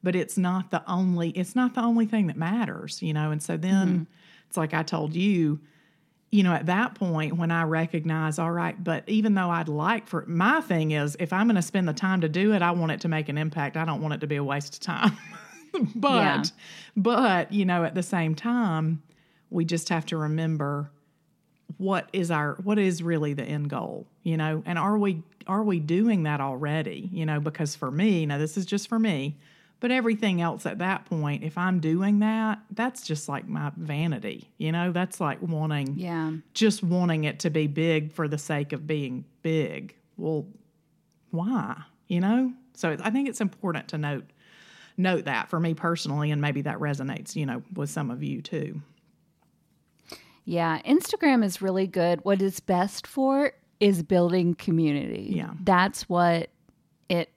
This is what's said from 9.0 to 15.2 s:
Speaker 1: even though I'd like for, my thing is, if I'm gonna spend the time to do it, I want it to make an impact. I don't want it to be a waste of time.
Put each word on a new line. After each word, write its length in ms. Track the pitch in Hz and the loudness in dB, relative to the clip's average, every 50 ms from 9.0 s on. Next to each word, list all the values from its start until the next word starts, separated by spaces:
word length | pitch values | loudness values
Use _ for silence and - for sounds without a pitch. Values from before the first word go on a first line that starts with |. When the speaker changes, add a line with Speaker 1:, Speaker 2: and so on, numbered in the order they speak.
| - - | -2 0
Speaker 1:
even 260 | 214 220 214 226 202 | 0 2 4 4 2
though 140 | 196 185 175 | 2 2 2
I'd 200 | 170 165 165 160 | 0 0 -2 -2
like 400 | 147 147 156 185 233 226 - - | -2 0 0 0 0 -2 -4 -4
for, 160 | - 165 - | -6 -6 -4
my 340 | - 170 165 180 220 285 320 | -2 0 2 4 4 4 2
thing 300 | 311 311 185 165 156 156 | 2 0 0 2 2 2
is, 260 | 151 151 143 147 147 - | 0 0 0 -2 -2 -4
if 120 | 180 160 185 | -4 -2 0
I'm 140 | 185 208 | 2 2
gonna 160 | 233 226 185 175 | 4 4 2 2
spend 240 | - - 196 185 | 0 0 0 0
the 60 | 165 147 | 0 0
time 300 | - - 185 185 185 165 | 0 0 2 2 2 2
to 60 | 160 | 0
do 240 | 151 175 190 208 214 | 2 2 4 4 4
it, 100 | 202 175 | 4 4
I 100 | 175 175 | 2 2
want 180 | 175 165 160 | 2 0 0
it 100 | 151 - - | 0 0 0
to 60 | 170 | 0
make 200 | 160 156 156 147 | 0 0 0 -2
an 100 | 143 151 | -2 -2
impact. 380 | 156 160 151 170 143 143 - | -2 -2 -2 -2 -4 -2 -2
I 80 | 165 165 | -2 -2
don't 160 | 160 151 147 156 | -2 -2 -2 -2
want 120 | 156 147 | -4 -4
it 60 | 151 156 | -4 -4
to 40 | |
be 100 | 151 151 | -4 -2
a 80 | 143 143 | -2 -2
waste 300 | 139 139 143 143 - - | -2 -2 -4 -4 -8 -12
of 60 | - | -10
time. 360 | - - 160 127 - 220 - - | -8 -6 -2 2 2 0 0 0